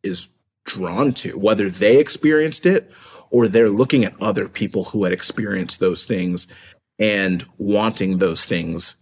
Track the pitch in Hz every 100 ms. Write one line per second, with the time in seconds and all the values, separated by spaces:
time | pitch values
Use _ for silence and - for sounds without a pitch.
0 | 98 90 - _ _ _ - - 87 92
1 | 135 127 - - 101 107 98 190 143 131
2 | 151 - 151 156 156 156 180 190 - -
3 | - - _ 120 113 113 113 101 131 139
4 | 101 - 107 101 95 - 101 104 90 107
5 | 92 - - - 107 95 87 - 95 85
6 | - 101 90 90 - - - _ _ -
7 | 107 101 95 90 - _ 101 104 110 110
8 | 95 92 92 82 - 87 82 82 - -